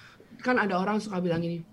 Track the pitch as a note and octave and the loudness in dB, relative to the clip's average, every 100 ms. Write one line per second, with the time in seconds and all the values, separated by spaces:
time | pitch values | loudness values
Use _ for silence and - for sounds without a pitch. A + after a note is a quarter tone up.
0 | - - - - B3+ B3 G3+ F#3 G3 G#3+ | -20 -20 -20 -4 0 2 2 2 2 0
1 | G#3+ F#3 F3+ E3 E3+ E3+ E3 | -2 -2 0 0 -2 -4 -8